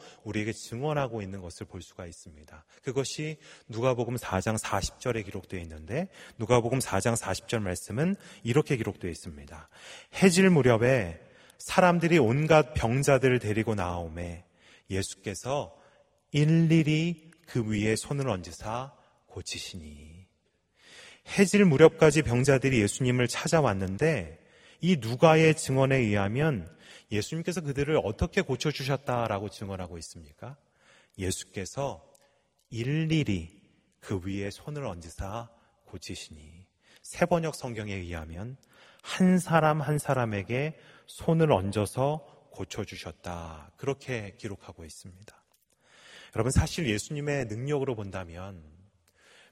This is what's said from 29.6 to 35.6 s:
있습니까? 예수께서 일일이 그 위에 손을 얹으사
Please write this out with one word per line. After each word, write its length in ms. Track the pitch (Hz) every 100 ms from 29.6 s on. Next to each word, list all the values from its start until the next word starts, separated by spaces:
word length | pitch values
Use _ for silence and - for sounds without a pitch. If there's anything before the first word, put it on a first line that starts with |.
| 98 95 87 87
있습니까? 580 | - 85 76 - 120 143 _ _ _ _ _ -
예수께서 880 | 92 - - 104 90 - 139 85 _ _ _ _ _ _ -
일일이 920 | 113 127 151 160 160 135 92 82 - _ _ _ _
그 180 | - 101 92
위에 260 | 98 101
손을 340 | - - 147 127
얹으사 640 | 85 85 - 98 113 117 _